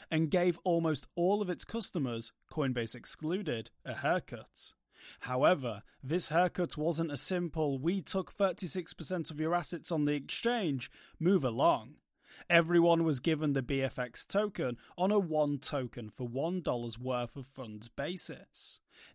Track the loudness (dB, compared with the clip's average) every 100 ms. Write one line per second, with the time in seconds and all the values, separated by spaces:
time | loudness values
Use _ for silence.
0 | -4 0 2 4 2 2 2 2 2 0
1 | -4 0 2 2 -2 -4 -4 -4 -2 -2
2 | -2 -4 -8 _ -10 -2 -2 0 -4 -6
3 | -6 -6 -2 -2 -2 -4 -6 _ -10 -4
4 | 0 0 -2 -12 -14 -12 -12 -14 _ -20
5 | -20 -14 -4 2 4 4 0 -8 -12 _
6 | -4 -2 2 2 2 2 -2 0 0 0
7 | 0 0 0 0 -2 0 0 0 0 0
8 | 0 -2 -2 0 0 0 -4 -4 -6 -8
9 | -4 -4 -4 -2 0 0 -2 -6 -2 0
10 | 2 0 -4 -2 0 0 0 -2 -6 -16
11 | -18 0 4 4 2 4 4 4 -2 -20
12 | _ _ _ -12 2 4 6 6 8 6
13 | 4 2 2 2 2 0 0 0 0 -2
14 | -6 -6 -2 0 0 0 -4 -4 -10 -2
15 | 2 4 4 2 2 2 -2 -2 -4 -6
16 | -10 -8 -6 -2 -2 -2 0 -2 -2 -6
17 | -4 -2 -4 -8 -14 -12 -12 -10 -12 -6
18 | -6 -4 -8 -10 -16 -12 -12 -12 _ -20
19 | -12